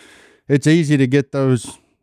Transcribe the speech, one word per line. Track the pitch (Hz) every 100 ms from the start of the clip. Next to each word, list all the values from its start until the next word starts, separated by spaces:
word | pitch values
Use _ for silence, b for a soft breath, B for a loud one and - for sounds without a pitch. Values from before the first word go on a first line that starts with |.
| b b b b -
it's | 143 151
easy | 165 147 147
to | 131
get | 143 135
those | 139 135 123 - - _ _